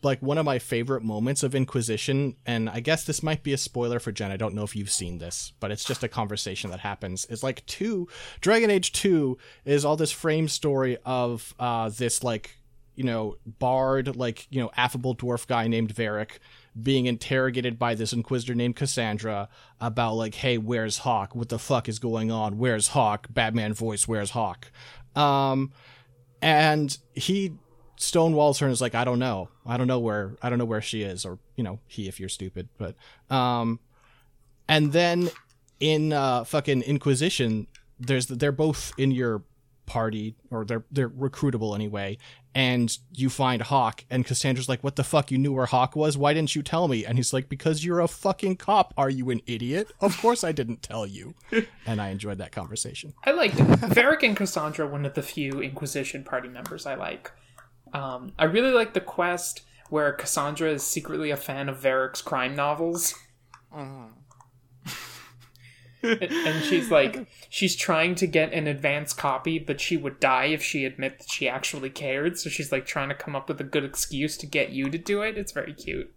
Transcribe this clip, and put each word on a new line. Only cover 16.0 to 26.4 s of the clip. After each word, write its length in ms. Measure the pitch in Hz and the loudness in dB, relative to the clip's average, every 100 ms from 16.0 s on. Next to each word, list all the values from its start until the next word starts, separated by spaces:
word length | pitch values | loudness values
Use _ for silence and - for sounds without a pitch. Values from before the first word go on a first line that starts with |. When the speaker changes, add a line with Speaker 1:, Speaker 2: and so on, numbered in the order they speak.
| 113 104 110 - - - _ 113 | -2 -2 -6 -10 -20 -20 _ -4
Speaker 1:
being 240 | 113 135 123 | 2 2 2
interrogated 720 | 117 - 131 131 123 123 117 | 0 0 2 2 0 -2 0
by 160 | 120 | 0
this 180 | 113 110 | 0 -2
inquisitor 420 | 123 117 131 120 | -2 0 -2 0
named 220 | 120 120 117 | 0 0 0
Cassandra 720 | 139 - 113 104 110 104 101 - - _ | -2 0 -2 -2 -4 -4 -6 -12 -20 _
about, 360 | 117 113 117 110 | -4 0 0 0
like, 180 | 110 | -2
"Hey, 240 | - 131 117 | -2 0 0
where's 400 | 107 120 110 104 | 0 -2 0 -2
Hawk? 360 | 127 113 98 | 2 0 0
What 140 | 120 117 | -6 -6
the 100 | 117 | -6
fuck 300 | - 127 117 | 0 0 0
is 100 | 107 | -4
going 320 | 120 113 110 | -2 0 0
on? 280 | 113 107 101 | 0 -2 0
Where's 300 | 127 110 104 | 2 2 2
Hawk? 400 | 147 110 104 - | 4 2 2 -4
Batman 420 | 117 113 113 107 | 0 2 2 0
voice, 340 | 107 113 104 - | -2 -4 -2 0
where's 260 | 110 101 | 0 -2
Hawk?" 380 | 120 104 87 - - - - - - | -2 -2 -4 -16 -20 -20 -20 -8 2
Um, 560 | 147 139 139 131 135 - - - _ _ _ _ | 4 4 4 2 -2 -6 -20 -20 _ _ _ _